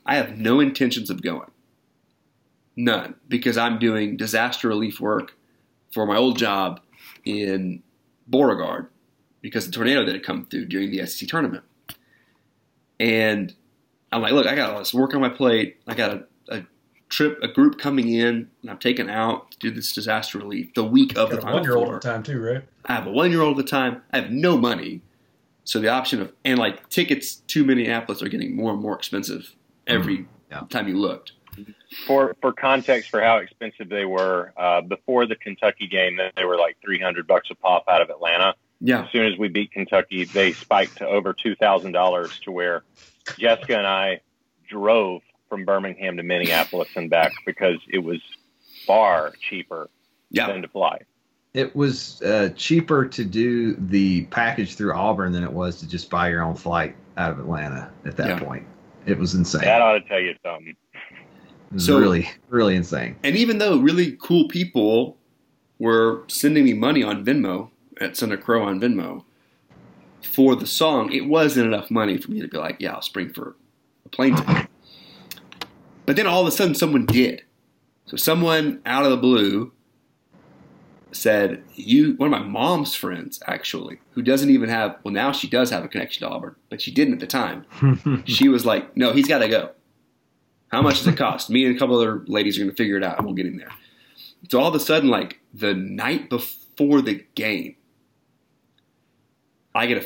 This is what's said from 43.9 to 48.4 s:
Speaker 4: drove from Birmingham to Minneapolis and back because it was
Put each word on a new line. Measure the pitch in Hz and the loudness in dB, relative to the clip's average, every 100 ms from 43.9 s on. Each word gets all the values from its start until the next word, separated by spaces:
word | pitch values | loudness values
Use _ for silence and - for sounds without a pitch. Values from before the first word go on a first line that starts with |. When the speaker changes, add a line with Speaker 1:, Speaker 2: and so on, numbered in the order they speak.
| 98 98 90 _ _ _ _ - | 0 -2 -4 _ _ _ _ -14
Speaker 4:
drove | 107 104 113 98 87 _ _ - | -2 2 4 2 -4 _ _ -12
from | 101 95 | -6 0
Birmingham | 98 98 95 95 87 | 0 -2 -6 -8 -6
to | |
Minneapolis | 87 90 85 82 78 90 82 92 | -4 -2 0 0 0 -4 -6 -6
and | 85 | 0
back | 82 76 - | 2 2 -2
because | - - 95 82 - | -10 -2 -2 -2 -4
it | 92 | -6
was | 82 82 - - | -4 -8 -10 -20